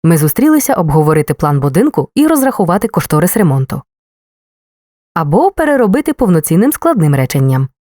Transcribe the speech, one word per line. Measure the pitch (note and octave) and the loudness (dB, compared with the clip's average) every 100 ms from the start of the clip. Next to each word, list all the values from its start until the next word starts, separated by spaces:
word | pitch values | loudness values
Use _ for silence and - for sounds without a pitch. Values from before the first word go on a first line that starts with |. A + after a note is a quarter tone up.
Ми | D#3+ E3 | 0 0
зустрілися | D3+ - D4 D#4 C4+ | 0 0 2 2 0
обговорити | A#3 E3 D3+ D3+ D#3 D3 | -2 0 0 2 0 -2
план | D3 D3+ C#3+ | -2 -2 0
будинку | C#3 C#3 C#4+ - - - | 0 0 0 -2 -4 0
і | D4+ | 0
розрахувати | D#4 C4 - F3 F#3 A3 | 2 0 -2 -2 0 -2
кошторис | - - - F3+ - | -4 -2 0 0 0
ремонту. | F#3 C3+ C3 - - _ _ _ _ _ _ _ _ _ _ _ _ | 0 0 -4 -8 -12 _ _ _ _ _ _ _ _ _ _ _ _
Або | - D3+ E3+ F4+ | -6 0 2 2
переробити | - D#4 C#4+ A3 A#3 D#4 | 0 0 2 2 0 -2
повноцінним | D4 A3+ E3+ - E3 A#3+ | -2 0 0 2 0 0
складним | - E4+ C#4+ D#3 C#3 | 0 -2 0 0 0
реченням. | C3 C#3+ C3+ C3 C3+ _ | 0 0 0 0 -4 _